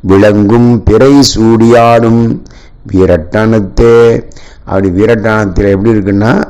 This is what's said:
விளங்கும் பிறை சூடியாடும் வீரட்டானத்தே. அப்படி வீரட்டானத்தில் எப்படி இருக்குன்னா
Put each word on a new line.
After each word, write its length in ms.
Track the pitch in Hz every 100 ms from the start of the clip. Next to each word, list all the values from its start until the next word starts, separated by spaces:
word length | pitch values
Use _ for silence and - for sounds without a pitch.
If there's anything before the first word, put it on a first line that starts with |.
விளங்கும் 680 | 95 98 104 104 104 117 120 117
பிறை 300 | 90 110 131 143
சூடியாடும் 960 | 135 - 113 113 113 117 117 117 117 117 113 - - - - - -
வீரட்டானத்தே. 1080 | 92 92 87 82 104 110 110 98 - 117 117 117 113 - - - -
அப்படி 260 | - 95 98
வீரட்டானத்தில் 840 | 90 110 113 107 107 101 90 101
எப்படி 220 | 98 110
இருக்குன்னா 380 | 107 95 98 107 196 -